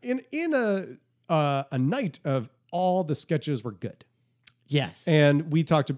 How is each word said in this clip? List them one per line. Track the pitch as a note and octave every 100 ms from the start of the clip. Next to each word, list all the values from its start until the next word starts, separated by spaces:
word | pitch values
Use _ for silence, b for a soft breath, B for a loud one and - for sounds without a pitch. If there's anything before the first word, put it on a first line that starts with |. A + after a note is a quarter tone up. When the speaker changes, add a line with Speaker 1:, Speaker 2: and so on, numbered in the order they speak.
Speaker 1:
in, | B3 B3+ -
in | D4 E4+ C#4+
a, | A3 G3 F#3 - _ _ -
uh, | D#3+ D3 C#3 C#3
a | C3
night | C3 B3 A3 - D3+
of | C3+ A#2 _ _
all | F3 F#3 F#3
the | E3 D3+
sketches | - D#3 - C3+
were | A#2
good. | G2+ A2 - - _ _ _ - - -
Speaker 2:
Yes. | C#3+ A#2+ - -
Speaker 1:
And | D#3 D3 C#3+ D#3+
we | D#3
talked | D#3+ D#3
a | C#3